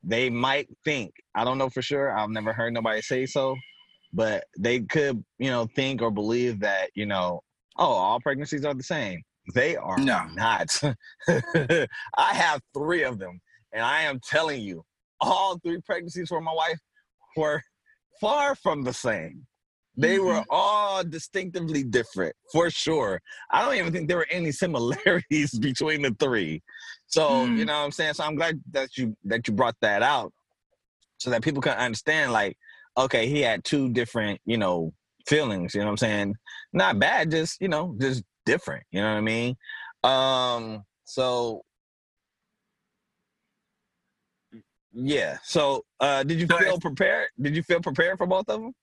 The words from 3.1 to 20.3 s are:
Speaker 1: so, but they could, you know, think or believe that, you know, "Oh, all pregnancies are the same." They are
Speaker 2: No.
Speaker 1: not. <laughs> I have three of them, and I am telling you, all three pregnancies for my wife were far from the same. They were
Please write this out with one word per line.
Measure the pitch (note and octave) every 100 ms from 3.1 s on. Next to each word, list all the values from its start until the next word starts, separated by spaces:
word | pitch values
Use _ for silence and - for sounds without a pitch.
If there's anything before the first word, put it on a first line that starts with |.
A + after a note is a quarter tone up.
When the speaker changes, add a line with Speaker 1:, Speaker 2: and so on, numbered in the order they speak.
| B2+ C3
Speaker 1:
so, | D3 C3 C3 - _ _ _ _
but | - A2 G#2 - -
they | A2 B2
could, | G#2 D#3+ C#3+ A#2+ - _
you | C3+
know, | B2 A2+ -
think | C3+ C3
or | A2+
believe | G#2 G#2 A#2+ B2 G#2+
that, | G#2 G2 F#2+ -
you | G#2
know, | G2 F2+ F2 _ _ _ -
"Oh, | D3+
all | G#2+ F#2+ A#2+
pregnancies | C3 C#3 C#3+ D3 D3
are | C3+
the |
same." | - D#3+ A2 F2 - _ - B2
They | C3+ -
are | - F#2+ C3+
Speaker 2:
No. | A2+ -
Speaker 1:
not. | - A2+ G#2+ - - D3 B2 -
<laughs> | - -
I | E3 - E3+ C3 E3 C3+ - - - D3+
have | - E3+ D3 -
three | C#3 D3+ F3
of | C3+ A#2
them, | F#2 F2+ _ _ _
and | G#2+
I | A#2 D3
am | D#3 C3+
telling | - D3+ D#3+ C#3
you, | G#2 E2+ - _ _ _
all | D3+ F#3 G3 F3
three | F3 E3+ -
pregnancies | F3+ F3 E3 E3
for | E3+
my | D#3+
wife | D#3+ D#3+ E3 _ _ _ _ _ -
were | D3+ D3+ - _ _ _ _ _
far | G#3 D4 C#4+ C4
from | - D3+
the | B2+
same. | B2 B2+ G#2 D#2+ - A#2 _ _ _ _ -
They | D#3 G3
were | F#3